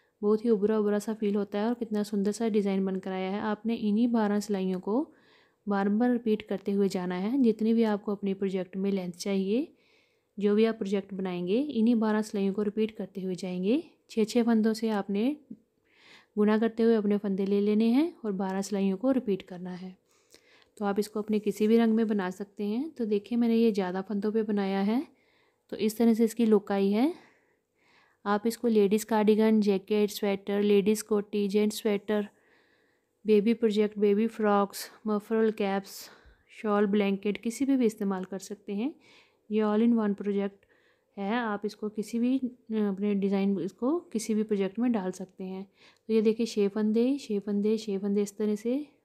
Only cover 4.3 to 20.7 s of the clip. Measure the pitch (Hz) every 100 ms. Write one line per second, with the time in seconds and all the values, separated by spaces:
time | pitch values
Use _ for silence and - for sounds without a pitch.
4.3 | 208 208 196 185 185 196 233 330 _ _
5.3 | _ _ _ 202 202 202 208 247 240 226
6.3 | 214 - 190 - 202 196 185 180 180 202
7.3 | 277 233 214 220 226 220 202 214 196 196
8.3 | 190 196 185 185 190 196 196 180 170 202
9.3 | 196 190 233 330 _ _ _ _ _ _
10.3 | - 202 208 226 220 196 202 196 190 190
11.3 | 175 180 226 302 226 226 226 220 214 214
12.3 | 208 196 196 208 214 214 - 190 190 185
13.3 | 180 185 180 190 285 - _ _ 226 214
14.3 | 240 233 226 220 220 226 208 190 202 247
15.3 | 302 - - _ _ _ _ - - _
16.3 | 208 208 214 226 220 226 220 202 208 208
17.3 | 190 196 202 202 214 226 254 339 - 214
18.3 | 190 190 190 196 202 196 190 262 262 247
19.3 | 190 - 180 180 180 185 185 _ _ _
20.3 | - _ _ _